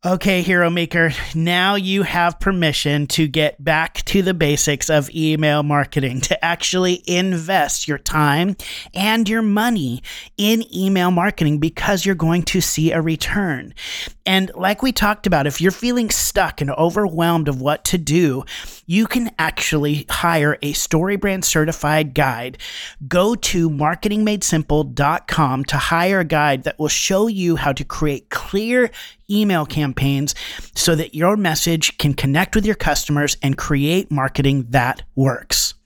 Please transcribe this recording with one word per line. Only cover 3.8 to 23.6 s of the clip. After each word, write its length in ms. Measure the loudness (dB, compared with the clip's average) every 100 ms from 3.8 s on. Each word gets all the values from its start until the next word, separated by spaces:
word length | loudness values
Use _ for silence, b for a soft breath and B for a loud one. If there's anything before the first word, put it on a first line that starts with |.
| 0 -6 -2
to 140 | 0
the 140 | 0
basics 560 | 0 0 0 0 -2 2
of 180 | 0 0
email 480 | -2 0 2 2 2
marketing, 580 | 2 0 0 -2 -2 -4
to 220 | -2 -2
actually 600 | -2 -2 -2 0 0 -2 -2
invest 800 | 0 0 -2 0 0 0 -4 -4
your 120 | -4
time 580 | -2 0 2 2 0 -2 B B B
and 340 | -4 0 2 2
your 140 | 0
money 600 | 2 2 2 0 -2 -6 B B B -2
in 280 | 2 2 0
email 380 | -2 0 2 2
marketing 460 | 2 0 0 0 2
because 460 | 0 -2 -2 0
you're 120 | 0 0
going 260 | 2 0
to 180 | 0 -2
see 300 | -2 0 0
a 100 | 2
return. 760 | 0 -2 -2 -2 -2 -4 -10 -14 B B B -8 -2
And 240 | 0 0 -2
like 260 | -2 0
we 80 | -2
talked 380 | 0 0 0 0
about, 180 | 2 0
if 140 | 0
you're 100 | 0
feeling 400 | 0 -2 0 0
stuck 500 | -2 0 0 0 -2
and 120 | -4
overwhelmed 720 | 0 0 2 0 2 4 2 0
of 140 | 0
what 240 | 0 0 0
to 120 | -2
do, 460 | 2 4 4 0 -6 B B B -2
you 200 | 0 2
can 240 | 0 -2 -2
actually 680 | -4 -2 -2 0 0 -2 -2
hire 480 | -2 0 2 2 0
a 100 | -4
StoryBrand 720 | -4 0 0 0 -2 -2 -2
certified 680 | 0 0 0 0 0 2 2
guide. 440 | 0 0 -2 -8 -12 B B B B -2
Go 300 | 2 2 0
to 340 | -2 0